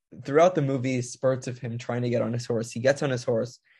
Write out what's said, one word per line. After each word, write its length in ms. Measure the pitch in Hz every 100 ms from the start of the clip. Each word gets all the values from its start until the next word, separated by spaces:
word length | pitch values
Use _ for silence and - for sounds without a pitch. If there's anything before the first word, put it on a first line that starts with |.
| _ 143
throughout 320 | 139 147 180
the 60 | 170
movie, 400 | 139 135 131 127
spurts 460 | 120 - 131 127 120
of 120 | 120
him 200 | 120 117
trying 240 | - 120
to 80 | 120
get 100 | 120
on 140 | 110
his 100 | 120
horse. 260 | - 113 113
He 100 | 117
gets 220 | 127 139
on 60 | 143
his 160 | 123
horse 360 | 127 117 123 - _